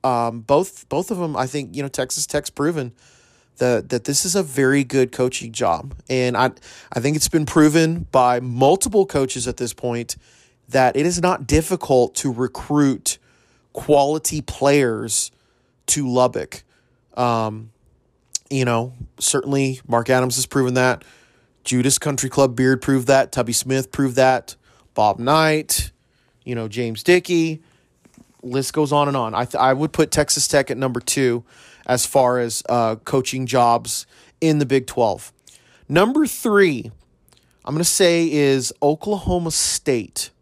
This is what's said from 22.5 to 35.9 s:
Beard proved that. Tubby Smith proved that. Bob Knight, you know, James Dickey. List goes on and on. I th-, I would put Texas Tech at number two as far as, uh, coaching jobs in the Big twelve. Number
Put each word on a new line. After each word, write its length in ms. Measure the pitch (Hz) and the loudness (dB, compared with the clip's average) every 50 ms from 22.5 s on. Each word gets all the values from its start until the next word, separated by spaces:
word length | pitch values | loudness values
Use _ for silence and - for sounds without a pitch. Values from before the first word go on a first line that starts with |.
| 120 | 4
Beard 260 | 110 131 127 131 131 | 2 2 2 2 2
proved 260 | - - 139 135 123 | 0 0 0 0 2
that. 240 | 120 135 135 131 - | 4 4 4 4 2
Tubby 220 | - 135 120 113 117 | -2 -4 -4 -2 -2
Smith 380 | - - 131 135 135 131 - | -4 -2 -2 -2 -2 -2 -4
proved 240 | - - 139 131 123 | -4 -2 -2 0 2
that. 400 | 135 131 131 131 120 - - - _ _ _ _ _ _ _ _ | 2 4 4 2 0 -4 -10 -20 _ _ _ _ _ _ _ _
Bob 260 | - 107 107 98 - | 0 2 2 0 0
Knight, 720 | 117 131 151 160 160 156 156 156 156 - - - - - _ _ _ _ _ _ _ _ _ _ _ | 0 0 2 2 2 2 0 0 -2 -4 -4 -4 -4 -6 _ _ _ _ _ _ _ _ _ _ _
you 120 | 127 123 | -8 -8
know, 120 | 117 113 | -6 -6
James 360 | 110 101 120 120 117 110 107 - | -8 -6 -6 -6 -6 -6 -4 2
Dickey. 580 | - 180 180 180 - 180 165 165 160 156 156 _ _ _ _ _ _ _ _ _ _ _ - - _ _ _ | 4 4 4 4 0 0 0 0 0 -4 -8 _ _ _ _ _ _ _ _ _ _ _ -20 -20 _ _ _
List 320 | - 123 123 139 135 - - | -12 -4 -4 -4 -4 -2 0
goes 200 | 147 151 135 147 | -2 0 2 2
on 140 | 147 147 | 0 0
and 100 | 143 139 | 0 0
on. 180 | 135 117 110 107 | -2 -2 -2 -2
I 80 | 101 123 | -4 -4
th-, 180 | - - - | -4 -2 0
I 120 | - 131 135 | 2 2 2
would 180 | 135 151 160 | 0 -2 -2
put 180 | - - 156 - | 0 0 0 2
Texas 380 | - 156 151 - - 156 - | 2 0 0 0 0 -2 -2
Tech 240 | - - 143 135 - | 0 2 0 0 0
at 60 | 135 | -4
number 220 | 123 135 131 120 123 | -4 -4 -4 -4 -4
two 440 | - - - 143 135 127 120 120 - _ _ - - - - _ _ | -4 -4 -2 2 2 2 0 0 -4 _ _ -20 -20 -20 -20 _ _
as 200 | - 127 120 - | -2 -2 -2 -2
far 340 | - - 143 127 123 123 123 | 2 2 4 4 4 2 0
as, 240 | 120 117 113 - - - | -2 -2 -4 -8 -4 0
uh, 260 | 120 120 117 110 110 | 0 2 2 0 -2
coaching 500 | 113 _ - - 135 131 - - 131 131 | -4 _ -2 -2 -2 0 -2 -6 -6 -6
jobs 600 | 117 120 127 120 117 117 117 117 117 - - - _ _ _ _ _ _ _ | 0 2 4 4 4 4 2 0 -4 -10 -10 -10 _ _ _ _ _ _ _
in 200 | - 160 156 147 | 0 2 2 2
the 60 | 143 | 2
Big 220 | 120 135 135 127 | 2 2 0 0
twelve. 460 | - - - 117 107 92 - - - _ _ _ _ _ _ _ _ _ _ _ | -2 -2 0 0 0 0 -4 -12 -20 _ _ _ _ _ _ _ _ _ _ _
Number 380 | - | 0